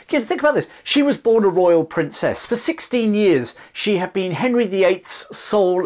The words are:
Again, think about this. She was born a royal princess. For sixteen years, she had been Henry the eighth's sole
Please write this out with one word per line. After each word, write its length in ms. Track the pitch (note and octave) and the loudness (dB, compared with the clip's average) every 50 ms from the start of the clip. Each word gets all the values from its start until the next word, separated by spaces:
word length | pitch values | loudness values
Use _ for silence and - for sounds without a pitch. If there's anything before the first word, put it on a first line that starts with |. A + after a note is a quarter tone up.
Again, 200 | - - - D4 | -8 -4 -4 -2
think 200 | A3+ - F#4 - | -2 -2 -4 0
about 140 | C#4+ D4+ C#4+ | 0 0 0
this. 140 | F#3+ - - - - _ | 0 -2 -4 -10 -16 _
She 200 | - - D4 C#4+ | -2 0 2 2
was 140 | C#4+ B3+ - | 2 0 0
born 260 | - A#3 A3+ A3+ G#3+ | 0 2 2 4 2
a 60 | G3 | 2
royal 340 | E3+ F#3 F3+ F3 E3+ E3 D#3+ | 2 2 4 4 4 4 2
princess. 600 | D#3+ - E3+ E3 F#3+ - - - C#3 - - - | 0 -2 -4 -4 -4 -4 -4 -4 -2 -4 -4 -4
For 100 | - A#3 | -4 -4
sixteen 580 | A3+ - - D#4+ - - - - B3 A3+ A3 G#3 | -2 -2 -4 -4 -4 -6 -4 -2 -2 0 0 2
years, 420 | G#3 G#3+ G3 E3 C3 A#2+ - - - - - _ | 2 4 4 4 2 0 -4 -8 -12 -18 -18 _
she 240 | - - G#3+ G#3 F3 | -6 -2 -2 0 0
had 160 | F#3 F#3 - | -2 -4 -4
been 180 | G3 F#3 F#3 | -4 -4 -4
Henry 340 | E3+ - A#3+ B3+ A#3+ A#3+ A#3+ | -4 -2 -2 0 0 0 0
the 200 | G3 F#3 F#3+ F#3+ | 0 0 2 2
eighth's 500 | F3 F#3 F3+ - - - - - - G#3 - | 2 2 0 -4 -8 -8 -8 -8 -8 -10 -8
sole 480 | - - - G#3+ G3 F3+ F3+ F3+ F3+ | -4 -2 0 2 2 2 2 0 0